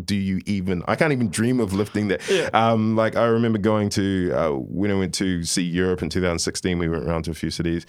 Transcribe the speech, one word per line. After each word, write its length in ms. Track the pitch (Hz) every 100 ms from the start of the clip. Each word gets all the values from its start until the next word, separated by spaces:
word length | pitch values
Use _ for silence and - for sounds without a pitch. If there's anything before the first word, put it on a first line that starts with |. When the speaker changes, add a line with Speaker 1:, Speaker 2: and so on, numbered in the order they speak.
| 90
Speaker 1:
do 100 | 101
you 260 | 95 92 -
even, 380 | 101 92 90 -
I 80 | 113
can't 160 | 165
even 180 | 131 113
dream 300 | 82 110 127
of 140 | 107
lifting 340 | 95 104 101 104
that." 120 | 95 -
Speaker 2:
Yeah. 200 | 190 151
Speaker 1:
Um, 420 | 110 113 113 110 110
like, 200 | 110 104
I 100 | 117
remember 320 | 113 117 110
going 320 | 101 107 104
to, 420 | 104 98 95 87
uh, 200 | 64 80
when 400 | 69 58 69 101
I 20 |
went 220 | 98 95 -
to 280 | 95 90
see 200 | 82 -
Europe 400 | 87 85 92 92
in 60 | 85
two 120 | 95
thousand 160 | 90 85
sixteen, 380 | - - 95 87
we 100 | 82
went 160 | 82
around 120 | - 82
to 160 | 82
a 20 |
few 160 | 80 80
cities. 360 | - 85 85